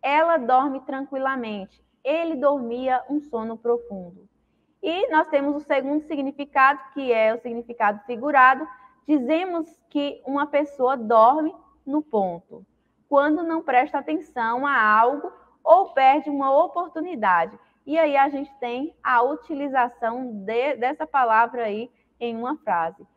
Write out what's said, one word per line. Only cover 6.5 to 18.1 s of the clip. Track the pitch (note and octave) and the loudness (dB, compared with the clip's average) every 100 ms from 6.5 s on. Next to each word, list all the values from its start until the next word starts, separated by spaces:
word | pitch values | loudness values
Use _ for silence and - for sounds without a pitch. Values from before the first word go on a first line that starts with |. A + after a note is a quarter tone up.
| C#4+ C4+ C#4+ - | 4 4 4 -6
que | - C4+ | -10 -2
é | A#3 A3 | 2 2
o | A#3 | 0
significado | B3 A#3 A#3 A#3 G#3 G#3 - | -6 -10 -10 -2 -2 -2 -8
figurado. | A#3+ C#4 C#4+ B3+ C4 D#4 - - _ - | -6 0 6 6 6 -2 -14 -20 _ -2
Dizemos | D4 A#3+ D#4 F#4 E4+ D#4+ _ _ | 0 2 0 0 -6 -8 _ _
que | D4+ C#4+ - | -4 -4 -6
uma | - C#4 D4 | -6 -4 0
pessoa | C#4+ D4 - B3+ C4 | 0 -2 0 0 0
dorme | G#3+ A3+ A3 D4 D#4 F#4 _ _ | 2 6 6 4 -2 -6 _ _
no | - D4 | -6 -4
ponto, | D4+ A3 F#3+ E3+ _ D#3+ F#3+ _ _ _ _ | -2 -2 -2 -6 _ -20 -20 _ _ _ _
quando | C#4 C#4+ D#4 | 2 2 0
não | E4 E4 | -2 -4
presta | E4 B3 D4 C#4+ | 0 2 2 -4
atenção | C#4 D#4 - - A3+ A#3+ C#4+ | -6 -8 -8 -8 -4 -2 -2
a | C4+ | 2
algo | G#3+ G#3+ A#3 D4 F4+ - _ _ | 4 4 4 2 -8 -16 _ _
ou | - E4+ F#4 | 6 6 6
perde | - C4+ C#4+ D4+ | 4 4 4 0
uma | C#4+ C#4 C#4 | -4 2 2
oportunidade. | F4+ F4 F4 D#4+ E4 D#4 G#3 F3 E3+ - _ _ | 2 -2 -6 -8 -8 -2 2 2 0 -6 _ _
E | - D#4 | -6 0
aí | D#4 | 2